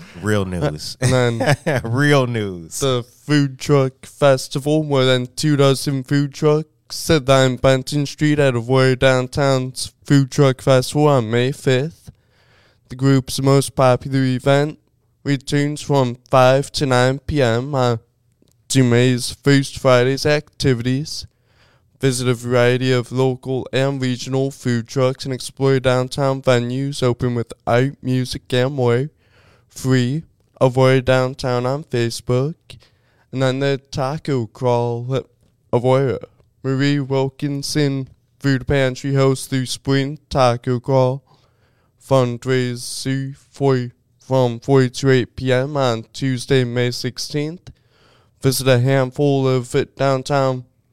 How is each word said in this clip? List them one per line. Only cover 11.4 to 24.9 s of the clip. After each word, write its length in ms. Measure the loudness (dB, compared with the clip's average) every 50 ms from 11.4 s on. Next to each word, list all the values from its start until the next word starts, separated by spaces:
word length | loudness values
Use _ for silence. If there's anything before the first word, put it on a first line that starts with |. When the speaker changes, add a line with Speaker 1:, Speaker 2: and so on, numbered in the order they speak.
| 0 0
Speaker 2:
fifth. 580 | -4 -4 -2 0 0 0 0 -4 -8 _ _ -20 -20 _ _ _ _ _ _ _ _ _ _ _ _ _ _ -18
The 80 | -8
group's 440 | -2 2 4 4 2 2 -2 -4 -2
most 360 | 2 4 4 4 2 0 0
popular 480 | 2 2 4 2 2 -2 -4 -4 -2 -2
event 560 | -2 -2 -2 0 2 2 2 2 -2 -4 -10 _ _ _ _ _ _ _ _ -6
returns 560 | -4 -4 -4 -4 -2 -2 -2 -2 -2 -4 -6
from 360 | -4 0 2 2 2 0 -2 -6 _ _
five 400 | 2 4 6 6 4 4 2 -2
to 160 | -4 -4 -2 0
nine 320 | 2 2 2 2 0 -2
P 200 | -4 -4 -2 0
M 360 | 0 2 0 0 -2 -4 -2
on 240 | 0 0 0 0 -2 -6 _ _ _ _ _ _ _ _ _ _ _ _ -2
to 140 | 2 2 4
May's 480 | 4 4 4 4 4 2 0 -4 -8
First 460 | -10 -4 0 2 4 4 2 0 -6 -2
Friday's 480 | 2 4 4 4 4 2 0 -2 0
activities. 1040 | 0 0 -2 -2 _ _ -4 0 0 0 0 -2 -4 -4 -4 -4 -8 -10 -12 -14 -16 _ _ _ _ _ _ _ _ _ _ _ _ _ _
Visit 300 | -2 -2 0 0 0 -2
a 40 | -2
variety 600 | -2 -2 0 2 4 4 4 2 2 0 0 0
of 180 | 0 -2 -2
local 560 | -2 -2 0 0 -2 -4 -6 -6 -6 -6 -6 -4 -2
and 280 | -2 -2 -2 -2 -2
regional 500 | -4 -4 -4 -4 -6 -6 -4 -4 -4 -4
food 360 | -6 -6 -4 -2 -2 -2 -4
trucks 380 | -4